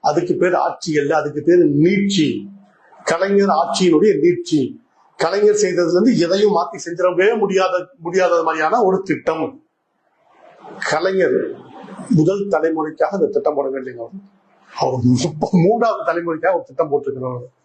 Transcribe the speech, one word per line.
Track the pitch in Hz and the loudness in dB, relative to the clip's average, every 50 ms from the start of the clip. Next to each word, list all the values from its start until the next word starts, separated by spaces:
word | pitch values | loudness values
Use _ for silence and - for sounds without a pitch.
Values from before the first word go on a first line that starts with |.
| - 147 | -2 0
அதுக்கு | 151 170 165 - 165 - | 0 0 0 -2 0 0
பேர் | 175 180 175 143 139 | 0 0 2 0 0
ஆட்சி | 160 - - - 170 151 147 | -2 -4 -6 -8 -2 -2 -2
இல்ல, | 139 143 160 156 | 0 0 0 -2
அதுக்கு | 151 147 139 147 147 | -2 -2 -6 -4 0
பேர் | 165 175 180 170 151 143 143 156 | 4 4 6 4 4 4 4 4
நீட்சி, | 180 202 196 202 202 196 180 156 135 113 - - - - - _ _ _ _ _ _ - - - - | 4 2 2 0 0 2 0 0 0 -2 -6 -8 -12 -18 -20 _ _ _ _ _ _ -20 -10 -4 -4
கலைஞர் | 165 170 190 196 202 202 202 196 170 156 | -2 -2 0 2 2 2 4 4 2 2
ஆட்சியினுடைய | 175 - - - 190 180 165 - - 220 180 151 | 0 0 0 2 4 4 4 6 4 4 4 4
நீட்சி. | 151 175 175 175 - - 160 151 127 113 - - _ _ _ _ _ _ _ _ | 4 2 2 2 -2 -2 0 0 0 -2 -6 -12 _ _ _ _ _ _ _ _
கலைஞர் | - 165 185 202 208 208 208 208 | -4 -2 0 2 4 4 4 4
செய்ததுல | - 185 175 170 175 165 175 | 0 0 2 0 0 2 2
இருந்து | 180 214 262 233 156 170 | 4 4 4 4 2 2
எதையும் | 165 185 196 214 208 185 | 2 2 2 2 2 2
மாத்தி | 165 175 - - 160 - | 2 -2 -2 -8 -12 -12
செஞ்சிடவே | 170 175 170 185 180 180 165 190 208 233 226 | -12 -6 -2 -2 0 2 2 2 2 2 2
முடியாத, | 202 190 196 - 185 185 180 180 180 - _ _ 160 | 0 0 2 2 0 2 0 -4 -6 -6 _ _ -10
முடியாத | 170 170 185 185 175 175 170 160 165 | -4 0 0 2 2 2 2 0 0
மாதிரியான | 156 156 156 156 185 247 220 185 | -2 0 0 0 2 2 2 2
ஒரு | 190 185 - - | 0 0 -2 -4
திட்டம். | 151 - - - 160 160 151 - - - _ _ _ _ _ _ _ _ _ _ _ _ _ _ _ _ - - - - - - - - - - | -6 -4 -2 -4 -4 -2 -4 -8 -8 -14 _ _ _ _ _ _ _ _ _ _ _ _ _ _ _ _ -20 -20 -20 -20 -20 -20 -16 -10 -6 -4
கலைஞர் | 147 156 175 190 190 190 175 151 - - - - - - - - - - - - - - - - 240 156 | -4 -2 -2 -2 0 0 0 0 0 -2 -2 -4 -10 -14 -18 -20 -20 -20 -20 -18 -18 -18 -4 0 2 2
முதல் | 156 170 196 202 202 196 185 | 2 2 0 -2 -2 -2 -2
தலைமுறைக்காக | 156 151 165 160 156 156 156 156 - 156 156 202 190 | 0 0 0 -2 -2 -6 -6 -2 -2 -2 -2 0 -2
அந்த | 160 - - | -2 0 -2
திட்டம் | - - 156 151 139 | -2 -2 -2 -2 -2
போடவே | 139 135 131 135 | -4 -4 -6 -8
இல்லைங்க. | 127 127 123 120 117 | -10 -12 -14 -14 -16
அவர், | 113 190 196 - - _ _ _ _ _ _ _ _ | -16 -16 -20 -20 -20 _ _ _ _ _ _ _ _
அவர் | - - - 131 127 123 - 123 127 117 - | -8 -4 -4 -4 -2 0 2 2 2 2 0
முப்ப-, | 151 - - - - - 180 165 | -4 -4 -6 -6 0 2 2 4
மூன்றாவது | 190 226 233 - 170 - - - - | 4 2 2 0 -2 -2 -2 -4 -4
தலைமுறைக்காக | 165 175 170 170 160 156 - - - 170 | -4 -4 -4 -6 -6 -2 -2 -2 -2 -2
ஒரு | - - | -4 -8
திட்டம் | 135 - 165 147 | -4 -4 -4 -2
போட்டிருக்கிறவர். | 139 143 - - 139 131 127 127 123 123 123 131 _ _ | -2 -4 -2 -4 -8 -6 -8 -8 -8 -10 -12 -16 _ _